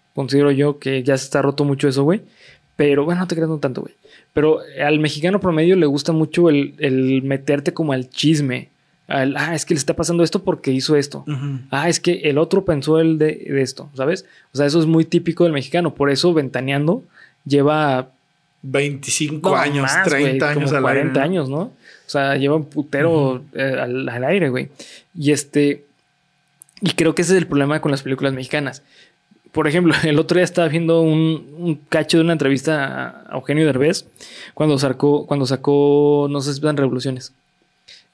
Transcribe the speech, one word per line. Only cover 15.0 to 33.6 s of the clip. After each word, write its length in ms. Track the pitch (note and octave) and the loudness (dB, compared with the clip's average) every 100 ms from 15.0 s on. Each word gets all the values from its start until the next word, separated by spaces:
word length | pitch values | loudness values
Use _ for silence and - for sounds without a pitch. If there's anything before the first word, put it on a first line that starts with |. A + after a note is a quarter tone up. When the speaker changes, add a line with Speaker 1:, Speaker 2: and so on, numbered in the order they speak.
| D#3+ | 2
Speaker 1:
típico 400 | F3 F3 D#3+ F3 | 0 -2 0 2
del 80 | |
mexicano. 400 | D3 C3+ E3+ E3+ | 2 -2 -2 -2
Por 160 | - C#3+ | 0 0
eso 240 | C#3 F3+ | 2 2
Ventaneando 720 | D#3+ C3+ B2+ C3 C#3 D3+ A3+ - _ - _ - | 2 -2 -6 -4 -2 0 -2 -6 _ -20 _ -2
lleva 640 | C#3+ C#3 D3+ D3 C3 C3 _ _ _ _ _ | 2 2 2 0 0 -4 _ _ _ _ _
Speaker 2:
veinticinco 880 | C3+ C#3 C#3+ C3+ - - D3+ D#3 - | -6 -4 -2 -6 -6 -4 -4 -2 0
Speaker 1:
No, 40 | C3+ | 0
Speaker 2:
años, 280 | C#3 C#3+ | 0 0
Speaker 1:
más, 260 | C3+ D#3+ F#3+ | 0 0 2
güey, 140 | C#3+ | 2
Speaker 2:
treinta 240 | C#3+ C3 D3+ | 0 0 0
Speaker 1:
como 60 | D3 | 0
Speaker 2:
años 100 | C#3 | 0
al 40 | C#3+ | 0
aire, 40 | |
Speaker 1:
cuarenta 380 | C3 C3+ C#3 C3+ | 0 0 0 0
Speaker 2:
¿no? 60 | C#3+ | 0
Speaker 1:
años, 240 | F#3 C3 | -2 -2
¿no? 100 | C#3 | -4
O 480 | A3 - - - - | -8 -12 -20 -20 -6
sea, 260 | C#3+ C#3 C#3 | -2 0 0
lleva 200 | C#3 D#3 | 0 0
un 80 | C#3+ | -2
putero, 720 | - D3 C#3 D#3+ E3 C3+ B2+ | -8 -6 0 2 2 0 -2
Speaker 2:
Ujú. 80 | D3+ | -8
Speaker 1:
eh, 240 | - C3+ C3 | -6 -4 -4
al, 300 | B2+ B2+ C3 | -4 -6 -6
al 140 | A#2+ B2+ | -4 -2
aire, 240 | G3 D3+ | 0 0
güey. 180 | B2+ C3+ - - - _ - | -2 -8 -14 -20 -20 _ -4
Y 140 | C#3+ | 0
este, 540 | C#3+ C#3+ D3 C#3+ C#3+ _ _ _ _ _ _ _ _ - _ | 0 0 0 0 -2 _ _ _ _ _ _ _ _ -20 _
y 80 | F3+ | -6
creo 240 | - E3 D#3 | 0 0 0
que 60 | |
ese 120 | E3+ F#3+ | 2 2
es 20 | |
el 100 | D#3+ | 2
problema 320 | C#3+ C#3+ D#3 | 0 0 0
con 120 | D3+ | -2
las 100 | C3+ | -2
películas 300 | C3+ C3 C#3 | -4 -4 -2
mexicanas. 480 | C3 C3+ D3+ C#3 B2+ _ _ _ _ _ _ _ | -4 -6 -4 -6 -10 _ _ _ _ _ _ _
Por 160 | D#3 D#3 | -2 0
ejemplo, 260 | D#3+ F3 | 2 4
<laughs> 100 | D#3+ | 2
el 140 | E3 D3 | 2 2
otro 180 | D#3+ F3 | 2 2
día 60 | |
estaba 240 | F3+ F3+ E3 | 2 0 0
viendo 340 | D#3 E3 E3 | 0 2 2
un, 520 | D#3+ D#3 D#3+ D#3 C3+ D3+ | 4 2 2 -2 -8 -8
un 160 | F3 D3 - | -4 -4 -2
cacho 280 | D#3+ D#3 E3+ | -2 2 2
de 60 | |
una 100 | E3 | 4
entrevista 520 | E3 C#3 C3+ D3 D#3 C3+ | 2 0 0 0 -2 -4
a, 220 | C3 B2 B2+ - | -8 -12 -14 -12
a 60 | C#3+ | -10
Eugenio 320 | - D3 | -2 0